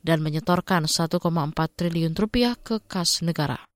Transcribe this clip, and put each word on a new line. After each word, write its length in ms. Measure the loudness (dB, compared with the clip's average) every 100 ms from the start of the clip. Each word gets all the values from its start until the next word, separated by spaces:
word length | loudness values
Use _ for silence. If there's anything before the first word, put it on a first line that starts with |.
dan 160 | 2 0
menyetorkan 640 | 0 -2 2 0 2 0
satu 320 | 2 0 0 0
koma 320 | 0 0 -2
empat 240 | -2 -2 -2
triliun 320 | -2 0 -2
rupiah 480 | 0 0 2 2 0
ke 160 | -6 -6
kas 400 | _ -2 -2 0
negara. 400 | 0 0 -2 -2 -10